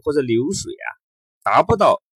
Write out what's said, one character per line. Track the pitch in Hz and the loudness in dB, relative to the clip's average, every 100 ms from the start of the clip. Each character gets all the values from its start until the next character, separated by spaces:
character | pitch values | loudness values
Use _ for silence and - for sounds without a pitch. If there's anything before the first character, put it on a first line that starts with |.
或 | 151 | -4
者 | 147 | -2
流 | 127 113 143 | 0 0 -2
水 | 196 101 | -4 -8
啊， | - - - _ _ _ _ | -12 -12 -14 _ _ _ _
达 | 101 117 | 0 2
不 | 175 214 | 2 2
到 | 160 - _ | 2 0 _